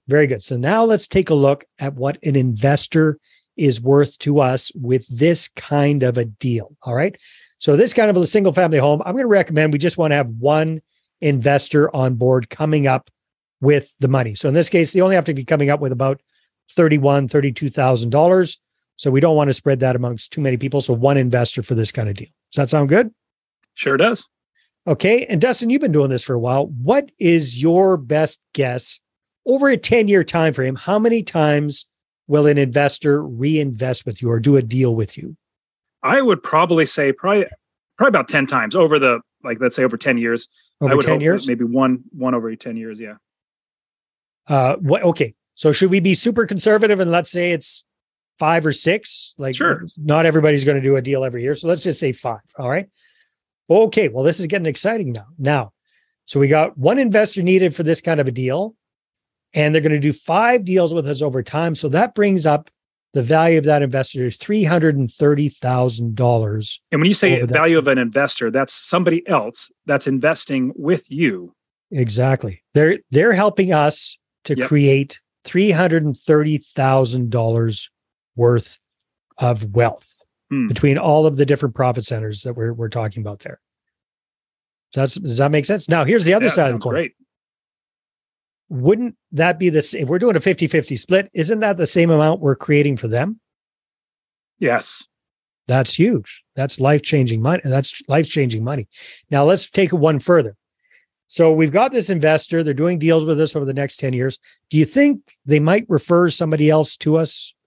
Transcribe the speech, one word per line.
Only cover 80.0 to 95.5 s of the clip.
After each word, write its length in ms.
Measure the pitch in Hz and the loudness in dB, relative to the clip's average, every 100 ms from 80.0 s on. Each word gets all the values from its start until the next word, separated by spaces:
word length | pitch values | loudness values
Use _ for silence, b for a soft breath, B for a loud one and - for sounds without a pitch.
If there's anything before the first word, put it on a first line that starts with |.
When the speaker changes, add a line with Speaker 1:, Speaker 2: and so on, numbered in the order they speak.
| _ _ _ _ - | _ _ _ _ -8
Speaker 2:
Hmm. 180 | 139 113 | -4 -4
Speaker 1:
between 300 | 110 143 139 | 0 0 2
all 280 | 170 151 156 | 2 4 2
of 100 | 135 | 2
the 100 | 139 | 0
different 300 | 143 135 110 | 0 -2 -2
profit 300 | 127 120 110 | -2 -2 -6
centers 380 | 110 107 104 | -6 -8 -8
that 100 | 127 | -10
we're, 180 | 120 113 | -6 -6
we're 140 | 117 113 | -6 -8
talking 340 | 117 107 104 | -6 -8 -8
about 180 | 104 101 | -10 -12
there. 200 | - - _ _ _ _ _ _ _ _ _ _ _ _ _ | -16 -20 _ _ _ _ _ _ _ _ _ _ _ _ _
Does 220 | 135 135 190 | -4 -4 -4
that, 60 | |
does 140 | 165 117 | -6 0
that 120 | 139 | 0
make 140 | 151 139 | 0 -2
sense? 240 | 202 - | -4 -2
Now, 160 | 165 139 | 0 2
here's 180 | 226 | 2
the 100 | 165 | 2
other 120 | 202 240 | 2 2
Speaker 2:
That 60 | |
Speaker 1:
side 100 | 180 | 0
of 60 | 139 | 0
the 40 | 117 | -2
Speaker 2:
sounds 80 | |
Speaker 1:
coin. 100 | 120 | -4
Speaker 2:
great. 180 | 139 165 _ _ _ _ _ _ _ _ _ _ _ _ _ _ _ - | -4 -6 _ _ _ _ _ _ _ _ _ _ _ _ _ _ _ -12
Speaker 1:
Wouldn't 460 | 139 135 220 240 - _ | -2 2 2 0 -10 _
that 280 | 139 170 165 | -2 0 0
be 100 | 185 | 0
the 80 | 151 | 0
s-, 140 | - | 0
if 160 | - 139 | -2 -2
we're 100 | 180 | 0
doing 160 | 233 170 | 2 0
a 40 | |
fifty 260 | 196 170 160 | 0 -2 0
fifty 280 | 160 - 127 | -2 -2 -6
split, 320 | - 185 196 | 0 0 0
isn't 260 | 180 160 220 | -4 -2 0
that 160 | 214 180 | -2 -2
the 100 | 160 | 0
same 220 | 180 170 | 2 4
amount 320 | 156 156 165 | 4 2 2
we're 140 | 147 131 | -2 -2
creating 420 | - 147 143 127 | 0 2 2 -2
for 100 | 117 | -4
them? 320 | 117 175 226 _ _ _ _ _ _ _ _ _ _ _ - | -4 -4 -8 _ _ _ _ _ _ _ _ _ _ _ -6
Speaker 2:
Yes. 460 | 131 117 - - - _ _ _ _ | -2 -2 -2 -8 -10 _ _ _ _